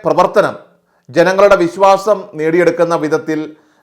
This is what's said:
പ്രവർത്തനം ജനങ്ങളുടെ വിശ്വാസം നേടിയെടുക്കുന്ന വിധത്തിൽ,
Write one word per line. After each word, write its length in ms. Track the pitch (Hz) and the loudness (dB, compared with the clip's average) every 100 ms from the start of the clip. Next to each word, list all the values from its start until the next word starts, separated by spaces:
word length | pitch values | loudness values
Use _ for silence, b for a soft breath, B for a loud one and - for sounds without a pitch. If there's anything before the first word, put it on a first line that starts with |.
പ്രവർത്തനം 520 | 165 151 190 202 151 98 - _ _ _ - | -2 0 0 0 -2 -4 -18 _ _ _ -6
ജനങ്ങളുടെ 460 | 135 170 190 202 190 | 0 0 2 2 2
വിശ്വാസം 680 | 170 190 196 190 208 190 180 | 0 0 2 2 0 -4 -6
നേടിയെടുക്കുന്ന 600 | 156 160 175 165 170 170 165 | -8 -2 0 0 0 -2 -2
വിധത്തിൽ, 360 | 151 156 160 156 156 b b b | -2 -4 -4 -8 -8 b b b